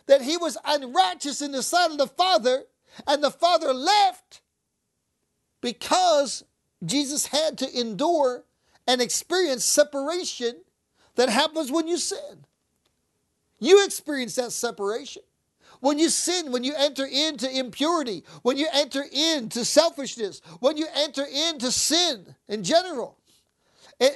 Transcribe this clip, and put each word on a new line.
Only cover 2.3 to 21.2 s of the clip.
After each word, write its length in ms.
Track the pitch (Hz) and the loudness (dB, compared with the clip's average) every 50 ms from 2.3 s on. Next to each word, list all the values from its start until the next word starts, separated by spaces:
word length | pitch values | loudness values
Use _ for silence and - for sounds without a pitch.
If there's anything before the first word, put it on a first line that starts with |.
| 370 320 214 254 254 269 - - _ _ _ _ _ - - | 4 4 4 2 0 0 -2 -8 _ _ _ _ _ -12 -2
and 180 | - 294 285 294 | 0 0 2 2
the 60 | 269 | 0
Father 420 | - - 330 339 359 320 320 285 262 | 0 2 2 4 4 4 2 0 -2
left 720 | 254 262 349 415 415 403 381 359 - _ _ - - _ _ _ _ _ _ _ _ _ _ _ _ _ _ _ _ _ _ _ _ _ _ _ _ - | 0 2 2 4 4 4 2 0 -4 _ _ -20 -20 _ _ _ _ _ _ _ _ _ _ _ _ _ _ _ _ _ _ _ _ _ _ _ _ -8
because 800 | 247 233 - - - 302 359 370 359 320 294 285 233 - - - _ _ _ _ _ _ _ 185 | -8 -8 -8 -2 0 2 2 4 4 4 4 2 0 -4 -10 -12 _ _ _ _ _ _ _ -8
Jesus 420 | 160 208 285 294 254 294 285 - | -2 -2 0 0 -2 -2 -4 -6
had 300 | - - 285 311 311 277 - | -2 -2 0 0 0 -2 -4
to 220 | 262 269 - 247 | -6 -4 -4 -4
endure 640 | 240 226 214 175 285 320 349 320 277 254 247 247 - _ _ _ _ _ _ _ _ | -4 -4 -2 -2 0 2 2 4 2 2 0 -2 -12 _ _ _ _ _ _ _ _
and 140 | - 254 247 | -2 0 0
experience 640 | 247 214 - - - - 330 370 370 311 262 240 - | 0 -2 -2 -6 -4 -2 0 0 2 0 0 -2 0
separation 960 | - - - 294 294 285 277 269 285 339 359 339 - - - 247 233 240 330 - _ _ _ _ _ _ _ _ _ _ | 0 4 4 2 2 2 -4 -4 -2 -4 -4 -6 -6 -8 -6 -6 -6 -6 -8 -18 _ _ _ _ _ _ _ _ _ _
that 140 | - 240 262 | 0 2 2
happens 420 | 208 233 302 302 302 320 320 233 262 | 4 2 0 0 0 -4 -4 -2 0
when 160 | 330 330 320 | -2 0 0
you 80 | 349 | -2
sin. 480 | 320 - - 392 - - - - 151 139 _ _ _ _ _ _ _ _ _ _ _ _ _ _ _ _ _ _ _ _ _ _ _ | -2 -2 -4 -6 -8 -10 -16 -18 -20 -20 _ _ _ _ _ _ _ _ _ _ _ _ _ _ _ _ _ _ _ _ _ _ _
You 260 | 208 269 370 403 403 | 6 8 8 8 8
experience 500 | 311 - - - - 294 269 247 220 - | 6 -2 -8 -6 -6 -4 -4 -4 -4 -4
that 180 | - 247 233 - | -4 -4 -4 -6
separation. 720 | - - 240 226 - 202 196 214 247 285 - - - - _ _ _ _ _ _ _ _ _ - _ | -6 -6 -6 -6 -4 -6 -4 -4 -6 -8 -12 -16 -18 -20 _ _ _ _ _ _ _ _ _ -20 _
When 180 | - 269 302 285 | 0 0 2 4
you 100 | 320 311 | 2 2
sin, 440 | - - - - 349 359 330 285 247 | 2 0 -2 -2 -2 -2 -4 -4 -4
when 120 | 254 240 | -4 -4
you 100 | 262 294 | -4 -2
enter 300 | 294 277 302 269 - 269 | 0 0 0 0 -2 -6
into 440 | 269 269 269 302 320 302 214 214 262 | -2 0 0 0 0 -2 -4 -6 -4
impurity, 720 | 262 262 262 240 - - 269 311 359 339 294 247 202 160 - - - 151 _ | -4 -4 -4 -4 -4 -2 0 0 0 0 -2 -4 -6 -10 -12 -16 -20 -4 _
when 140 | 240 269 | -2 0
you 100 | 269 277 208 - | 0 -2 0 0
enter 320 | 277 302 254 - 269 285 269 - | 0 0 0 -2 -6 -6 -4 -4
into 520 | 262 302 330 320 294 233 220 - 233 233 | -2 0 0 0 -2 -4 -6 -6 -4 -4
selfishness, 760 | - - 285 311 330 330 - 277 - - 233 220 190 156 - _ - 160 170 | 2 4 4 4 4 0 -4 -10 -10 -6 -6 -8 -8 -8 -12 _ -20 -16 0
when 160 | - 269 311 | 0 0 0
you 100 | 302 320 302 - | 0 -4 -4 -2
enter 300 | 269 294 320 240 269 | -2 -4 -2 -2 -6